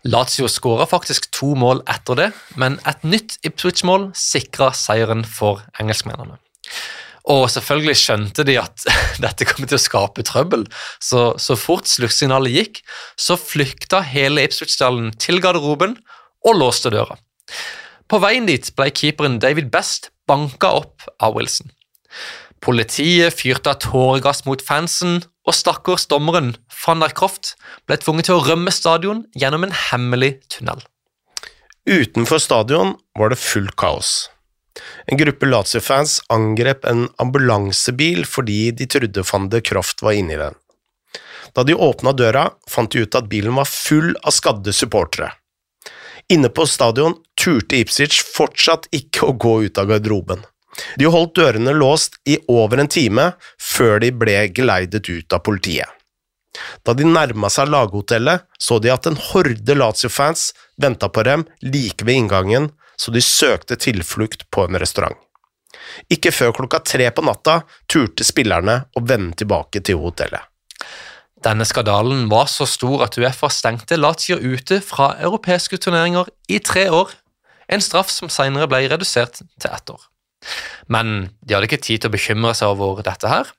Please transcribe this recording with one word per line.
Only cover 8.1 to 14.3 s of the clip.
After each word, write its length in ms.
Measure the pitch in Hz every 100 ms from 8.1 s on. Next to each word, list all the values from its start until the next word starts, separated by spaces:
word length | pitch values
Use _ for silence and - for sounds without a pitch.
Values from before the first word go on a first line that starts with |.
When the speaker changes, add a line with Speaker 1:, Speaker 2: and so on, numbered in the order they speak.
| 107 104 - 143
Speaker 1:
de 100 | 123
at 240 | - - - -
<laughs> 220 | - -
dette 240 | 113 - 120
kom 200 | - 131
til 100 | 135
å 40 |
skape 420 | - 104 98 - 110
trøbbel, 380 | 123 170 123 101 - - -
så, 340 | - 127 120 -
så 160 | - 120
fort 280 | - 175 -
sluttsignalet 720 | - 117 - 143 131 127 135
gikk, 240 | 220 - - - -
så 220 | - - 180
flykta 600 | - 147 135 - - 190
hele 400 | 156 135 139